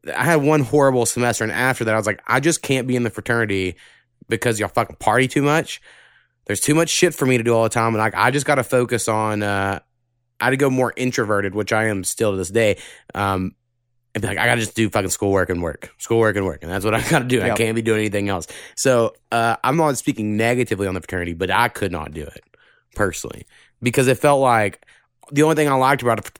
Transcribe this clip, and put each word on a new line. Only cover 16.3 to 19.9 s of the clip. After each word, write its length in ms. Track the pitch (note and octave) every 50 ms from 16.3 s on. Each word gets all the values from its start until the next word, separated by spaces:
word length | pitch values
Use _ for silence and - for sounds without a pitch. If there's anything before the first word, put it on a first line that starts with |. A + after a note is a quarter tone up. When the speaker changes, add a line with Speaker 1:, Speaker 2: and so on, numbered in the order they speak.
| G2
Speaker 1:
and 100 | G2+ G2
work. 160 | F#2 D2 C#2 -
And 80 | E2
that's 120 | F2+ G2 F#2
what 120 | A2 G#2+
I 60 | A2 -
gotta 180 | - E3+ D3+ B2
do. 140 | B2+ B2+ A#2+
I 60 | F#2
Speaker 2:
Yep. 100 | F#2+ A2
Speaker 1:
can't 180 | - A2+ A2 A2
be 80 | A#2 A2
doing 160 | A2 A2 G#2+
anything 280 | G#2+ G#2+ G2 G2+ G2+
else." 200 | G2+ G2 E2+ F#2 - - - - - -
So, 380 | - - C3+ B2+ A#2+ A2+ G#2+ - _ _ _
uh, 240 | - A#2 A2+ A#2 A2+ - -
I'm 140 | B2+ C#3
not 200 | E3 D#3+ D3+